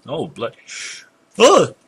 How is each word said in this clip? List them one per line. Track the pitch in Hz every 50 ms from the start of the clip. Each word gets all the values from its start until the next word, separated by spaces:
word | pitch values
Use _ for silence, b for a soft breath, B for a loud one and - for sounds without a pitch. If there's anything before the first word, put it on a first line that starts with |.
| _
Oh, | - 123 165 143
blood. | 87 143 - 110 117 - _ _ B B B B B B B B B B _ _ _ _ -
Oh | 208 269 392 349 170 131 - _ _